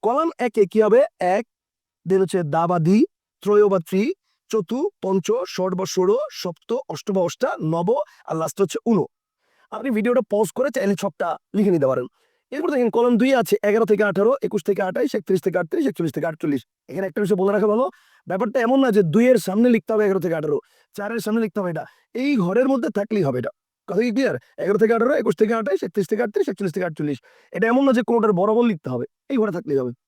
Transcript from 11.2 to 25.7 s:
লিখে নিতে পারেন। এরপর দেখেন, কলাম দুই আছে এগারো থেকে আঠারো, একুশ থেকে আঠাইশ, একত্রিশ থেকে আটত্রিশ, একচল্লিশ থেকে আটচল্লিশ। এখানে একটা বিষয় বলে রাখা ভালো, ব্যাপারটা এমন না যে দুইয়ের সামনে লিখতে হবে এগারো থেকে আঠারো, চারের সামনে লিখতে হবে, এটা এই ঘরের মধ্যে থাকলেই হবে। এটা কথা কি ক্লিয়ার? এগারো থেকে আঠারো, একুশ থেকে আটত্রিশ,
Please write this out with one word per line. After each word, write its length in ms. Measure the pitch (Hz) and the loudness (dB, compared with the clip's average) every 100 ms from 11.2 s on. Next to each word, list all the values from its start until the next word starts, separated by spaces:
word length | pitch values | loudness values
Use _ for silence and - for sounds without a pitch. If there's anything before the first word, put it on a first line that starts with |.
| 180 151 _ | -8 -8 _
লিখে 180 | 196 202 | 0 2
নিতে 160 | 170 135 | 2 2
পারেন। 180 | 127 123 _ _ _ _ | -2 -6 _ _ _ _
এরপর 200 | 277 330 | -6 -2
দেখেন, 180 | 285 240 | 0 0
কলাম 280 | 226 240 233 | 2 2 2
দুই 180 | 254 262 | 4 2
আছে 200 | 202 208 | 2 0
এগারো 220 | 208 208 220 | 2 2 2
থেকে 180 | 208 | 2
আঠারো, 320 | 208 185 208 277 | 2 2 2 2
একুশ 220 | 202 208 | -2 -4
থেকে 180 | - 196 | -2 -2
আঠাইশ, 340 | 190 185 254 233 | -2 -2 -2 -4
একত্রিশ 260 | - 190 | -2 -2
থেকে 160 | 196 175 | 0 -4
আটত্রিশ, 280 | 170 - 277 | -2 -2 -2
একচল্লিশ 260 | - 170 | -2 -4
থেকে 140 | 151 165 | -4 -6
আটচল্লিশ। 340 | 156 160 139 - _ _ | -6 -4 -4 -6 _ _
এখানে 200 | 143 190 | -8 -6
একটা 140 | 190 | -4
বিষয় 140 | 202 196 | 0 0
বলে 180 | 196 | 2
রাখা 140 | 202 214 | 2 2
ভালো, 220 | 214 285 - _ _ - | 0 -2 -6 _ _ -8
ব্যাপারটা 320 | 196 226 262 | -4 -2 -2
এমন 200 | 233 269 | 2 2
না 120 | 262 | 4
যে 120 | 208 | 2
দুইয়ের 340 | 175 165 247 247 | 2 4 4 4
সামনে 320 | - 196 247 | 2 2 4
লিখতে 240 | 226 - | 2 0
হবে 120 | 220 208 | 0 2
এগারো 140 | 190 | 0
থেকে 160 | 170 165 | -2 -4
আঠারো, 240 | 151 143 _ _ _ - | -2 -2 _ _ _ -12
চারের 240 | 202 233 | -8 -6
সামনে 220 | 202 220 | -2 -2
লিখতে 180 | 220 - | -2 -4
হবে, 100 | 180 | -4
এটা 160 | 156 - _ _ | -6 -10 _ _
এই 240 | 226 277 277 | -6 -2 0
ঘরের 300 | 175 208 254 | 2 2 2
মধ্যে 220 | 269 233 | 0 0
থাকলেই 340 | 208 202 208 | -4 -4 -2
হবে। 160 | 147 123 | 0 -2
এটা 100 | 113 _ _ _ - | -6 _ _ _ -6
কথা 140 | 185 | -2
কি 100 | 240 | 0
ক্লিয়ার? 240 | 214 254 143 _ - | 0 -2 -2 _ -8
এগারো 200 | 160 208 | -2 2
থেকে 160 | 220 | 2
আঠারো, 200 | 233 233 | 2 2
একুশ 220 | 294 220 185 | 0 0 0
থেকে 180 | 214 | 2
আটত্রিশ, 960 | 226 220 | 0 -2